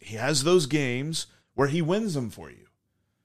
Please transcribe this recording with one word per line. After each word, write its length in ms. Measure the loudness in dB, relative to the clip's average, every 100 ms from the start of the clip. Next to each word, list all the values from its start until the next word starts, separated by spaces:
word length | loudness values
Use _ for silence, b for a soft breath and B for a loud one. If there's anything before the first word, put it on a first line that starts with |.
he 160 | -12 -4
has 280 | 0 2
those 220 | 4 4 4
games 600 | 0 0 -2 -4 -6 -8 b b
where 140 | 0 0
he 120 | 2
wins 320 | 0 0 0
them 160 | -4 -6
for 220 | -8 -16
you. 160 | -18 -20 _ _ _ _ _